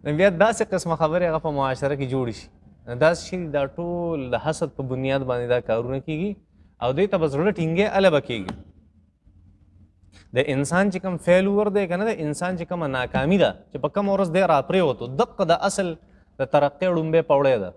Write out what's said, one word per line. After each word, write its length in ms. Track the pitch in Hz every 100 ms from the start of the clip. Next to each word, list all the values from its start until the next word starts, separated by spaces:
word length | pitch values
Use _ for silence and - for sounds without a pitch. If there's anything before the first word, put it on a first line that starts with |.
نو 80 | 147 151
بیا 120 | 196
داسې 340 | 170 214 220 208
قسمه 240 | 185 170 160
خبرې 240 | 160 170 175
هغه 120 | 156
په 60 | 160 143
معاشره 380 | 135 127 139 143
کې 100 | 135
جوړې 220 | 131 120 110
شي. 100 | - _ - - -
نو 80 | 120
داسې 200 | 156 170 -
شي 80 | 185 165
دا 100 | 143 135 -
ټول 480 | 175 175 170 160 127
د 100 | 120 151
حسد 260 | 156 156 -
په 40 | 135
بنیاد 340 | 131 135 135 131
باندې 180 | 123 120
دا 80 | 123 117
کارونه 320 | 113 120 135 135
کیږي 240 | 156 196 196 _ _ - _
او 60 | 123 135
دوی 100 | 196
ته 80 | 196
به 60 | 156
زړه 160 | 139 185 190
ټینګې 280 | 160 170 202 196
هله 140 | 196
به 60 | 147 -
کیږي. 240 | 117 95 - - _ _ _ _ _ _ - - _ _ _ - _ _ - - 120
د 140 | 143
انسان 360 | 135 139 175 202
چې 80 | 185
کوم 120 | 190 175 -
فیلور 420 | 180 196 202 208 202
دی 100 | 190
که 40 | 175
نه، 40 | 214
د 100 | 208
انسان 340 | 151 147 180 180
چې 60 | 170
کومه 140 | 175 151 131
ناکامي 420 | 123 131 139 196
ده، 60 | 135 95 -
چې 60 | -
په 40 | -
کومه 220 | - 202 196
ورځ 120 | 185 165
دی 60 | 180
راپرېوتو، 520 | 151 131 185 165 120 120 135
دقه 260 | 240 - 175
د 120 | 170 196
اصل 200 | 196 185 160 _ _ _ _
د 140 | 135
ترقۍ 360 | 147 143 - 185 170
ړومبی 260 | 160 160 160
پوړی 260 | 139 139 123
ده. 60 | 92